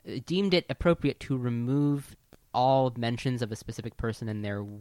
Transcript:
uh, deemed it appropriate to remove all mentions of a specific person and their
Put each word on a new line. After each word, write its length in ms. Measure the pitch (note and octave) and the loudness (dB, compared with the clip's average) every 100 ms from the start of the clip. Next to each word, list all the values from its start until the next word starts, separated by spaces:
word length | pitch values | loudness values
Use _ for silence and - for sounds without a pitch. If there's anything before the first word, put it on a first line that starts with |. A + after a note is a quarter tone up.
| - | -12
uh, 60 | A2 - | -10 -2
deemed 260 | F3 G3 | 0 2
it 120 | F3 - | 2 0
appropriate 520 | C3+ F3 E3 C#3+ - | 0 2 4 2 -2
to 160 | - C3 | -4 -2
remove 800 | B2 A#2+ A#2+ C#3 D3 C#3+ C3+ - _ - _ | 0 0 0 2 2 0 -4 -18 _ -20 _
all 380 | A#2+ B2+ C3+ B2+ A#2+ | 2 4 6 4 0
mentions 460 | A#2 A#2+ C3+ B2 | -2 0 -2 -2
of 100 | A2+ | -2
a 40 | G#2+ | -6
specific 400 | - A#2 A2+ - | -8 -10 -8 -4
person 320 | A2+ A2 A2+ | -4 -4 -4
and 160 | G#2+ | -4
their 200 | G#2 G2+ G#2 G#2 | -4 -4 -6 -12